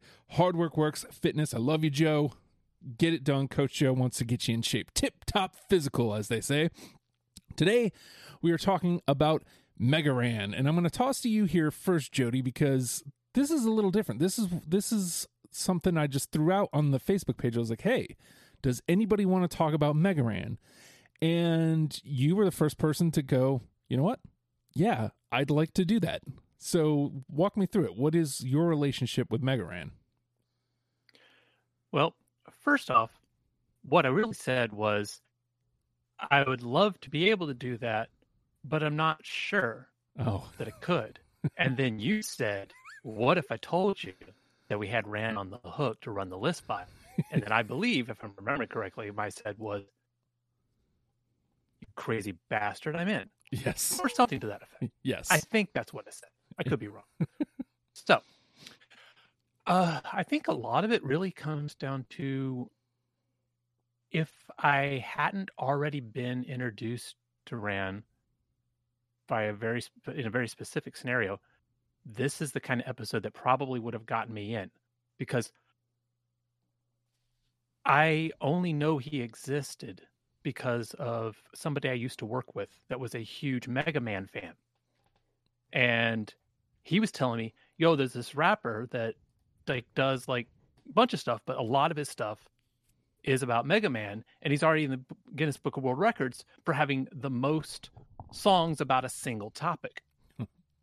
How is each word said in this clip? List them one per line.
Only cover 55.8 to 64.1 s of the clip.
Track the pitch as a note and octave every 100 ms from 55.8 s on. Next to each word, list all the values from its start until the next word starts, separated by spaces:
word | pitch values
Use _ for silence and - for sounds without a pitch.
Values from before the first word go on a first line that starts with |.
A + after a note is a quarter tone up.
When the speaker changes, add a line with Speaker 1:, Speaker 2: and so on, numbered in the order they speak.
| A2
Speaker 2:
what | A#2 -
I |
said. | - - _ _ -
I |
could | C#3 B2
be | G#2
wrong. | G#2 _ _
<laughs> | E3 _ D4 - - _ _
So, | - - C#3+ - _ _ _ - - _ - - _ _ _ _ _ -
uh, | F3+ E3+ D3+ -
I | G3+
think | - D4+ -
a |
lot | C3+ A2+ B2+ G#3+
of |
it | A#3
really | C3 D3+ F#3+
comes | - D3+ D3+ D3
down | - C3+ C3+ B2+
to | - C3+ C3+ C3+ B2 B2 _ _ _ _ _ _ _ _ _ _ _ _ _ _